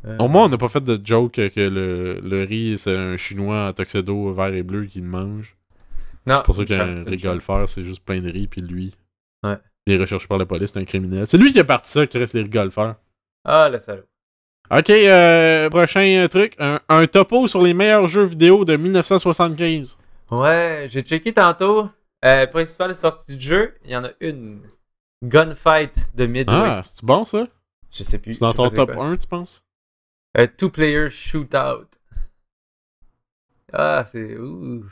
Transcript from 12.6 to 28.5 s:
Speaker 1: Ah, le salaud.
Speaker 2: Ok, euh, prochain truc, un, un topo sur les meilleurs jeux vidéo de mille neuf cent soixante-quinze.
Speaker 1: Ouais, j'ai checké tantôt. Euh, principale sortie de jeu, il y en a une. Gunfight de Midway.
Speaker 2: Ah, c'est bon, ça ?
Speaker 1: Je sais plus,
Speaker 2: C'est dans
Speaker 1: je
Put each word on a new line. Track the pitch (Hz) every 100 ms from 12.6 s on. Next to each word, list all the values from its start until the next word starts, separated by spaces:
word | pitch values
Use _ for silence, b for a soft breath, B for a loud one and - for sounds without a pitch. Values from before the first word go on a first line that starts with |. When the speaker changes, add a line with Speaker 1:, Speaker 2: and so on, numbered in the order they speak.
| 98 101 110 110 _ _ _ _
Speaker 1:
Ah, | - 151 156
le | 120
salaud. | - 98 _ _ _ _ _ _ _
Speaker 2:
Ok, | 127 156
euh, | 214 202 185 170 165 160 160 156
prochain | 165 170 196 196 190 175
truc, | 185 214 -
un, | 143 147 _
un | 160 165
topo | 196 190 240 254
sur | 190
les | 180
meilleurs | 175 208 214 180
jeux | 185
vidéo | 196 165 165 196
de | 180 151
mille | 170
neuf | 190 165
cent | 190
soixante-quinze. | 175 165 170 156 170 160 151 - _ - _
Speaker 1:
Ouais, | 120 139 165 170 156 139
j'ai | 127
checké | - 165 226
tantôt. | 226 180 160 190 214 208 _ _ _
Euh, | 131 135 131
principale | 156 160 - 185 180
sortie | 165 - - 139
de |
jeu, | 131 180 220 -
il | -
y | 123
en |
a | 123 -
une. | 170 143 113 104 - _ _ _ _ _
Gunfight | 123 147 160 147 165 156 147 - -
de | - 123
Midway. | 123 135 131
Speaker 2:
Ah, | 214 107
c'est | 90 -
bon, | 113 147
ça ? | 220 208 240 _ _ _ -
Speaker 1:
Je | -
sais | 98 104
plus, | -
Speaker 2:
C'est | 113
dans |
Speaker 1:
je | 117